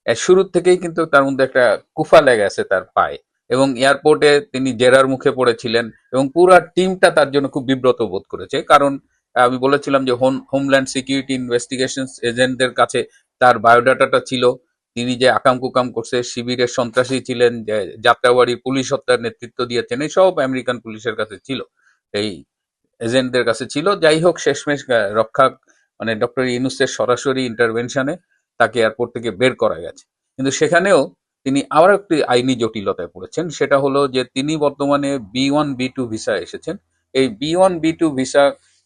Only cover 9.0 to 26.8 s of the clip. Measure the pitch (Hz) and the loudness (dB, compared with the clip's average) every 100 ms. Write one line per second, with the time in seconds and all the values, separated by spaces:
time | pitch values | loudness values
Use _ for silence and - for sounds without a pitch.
9 | - _ _ 117 123 127 131 143 143 139 | -12 _ _ 0 0 2 0 0 0 0
10 | 131 123 131 135 - 139 139 135 131 135 | 0 0 0 -2 -4 -4 0 0 0 -6
11 | 131 135 131 131 123 120 - 127 131 - | -4 -6 -4 -6 -2 -4 -4 -6 -6 -6
12 | 131 - 120 117 127 127 127 120 123 123 | -10 -6 -6 0 -2 0 -2 0 0 0
13 | - _ _ _ 123 113 113 120 123 120 | -6 _ _ _ 2 4 6 6 4 2
14 | 131 123 123 131 123 131 _ _ _ - | 2 0 -2 0 0 0 _ _ _ -8
15 | 123 120 123 110 135 127 127 127 123 113 | -6 0 2 2 2 0 -2 -2 -2 -6
16 | 113 123 123 - 120 123 120 - 120 110 | -4 -4 -4 -8 -8 -2 -2 -2 -2 -2
17 | 120 131 120 120 120 117 107 107 92 - | -2 -4 -4 0 0 0 -4 -4 -6 -2
18 | 117 117 123 123 123 120 - 135 123 135 | 0 2 4 4 2 0 -4 -4 -2 -4
19 | - 123 117 - 117 - 123 120 113 120 | 0 -2 -2 -10 -18 -8 -4 -4 -4 -6
20 | 151 - 185 170 131 131 123 120 113 107 | -4 2 2 2 -2 -2 -6 -8 -10 -8
21 | 120 110 107 95 - 127 - _ _ _ | -8 -6 -8 -10 -10 -10 -10 _ _ _
22 | _ 104 107 82 - _ _ _ _ _ | _ -6 -6 -8 -18 _ _ _ _ _
23 | 117 127 127 123 113 113 120 143 175 196 | -2 0 0 -2 -2 -2 -4 -4 -2 2
24 | 160 156 175 170 - 139 - 139 131 117 | 2 2 0 0 -2 -4 -4 -6 -2 0
25 | 101 107 110 - 131 131 _ _ _ _ | 0 -2 -2 2 2 0 _ _ _ _
26 | 110 110 120 - 127 123 131 131 | -6 -4 -4 -2 -2 -2 -4 -2